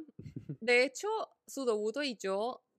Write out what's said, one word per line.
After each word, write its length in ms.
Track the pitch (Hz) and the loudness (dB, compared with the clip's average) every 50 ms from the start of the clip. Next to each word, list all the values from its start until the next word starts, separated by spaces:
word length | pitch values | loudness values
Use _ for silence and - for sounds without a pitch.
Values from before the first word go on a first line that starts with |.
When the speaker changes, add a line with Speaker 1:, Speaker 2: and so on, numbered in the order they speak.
| 320 294 - - | -6 -10 -16 -16
Speaker 1:
<laughs> 420 | - - - - - - 143 - | -16 -14 -14 -12 -10 -10 -10 -4
Speaker 2:
de 240 | 226 240 240 247 254 | 2 4 6 6 6
hecho, 220 | 285 - - - 415 440 440 - - _ _ _ | 4 2 -2 -4 -2 -2 -2 -4 -6 _ _ _
su 180 | - - 269 269 | -12 -8 -2 0
dobudo 380 | 240 214 214 208 220 226 277 294 | 0 0 2 0 -2 -2 -2 -2
y 140 | 277 226 | -2 -4
yo 480 | - - 190 190 196 220 247 254 - _ _ _ | -4 -4 -2 -2 0 -2 -2 -4 -8 _ _ _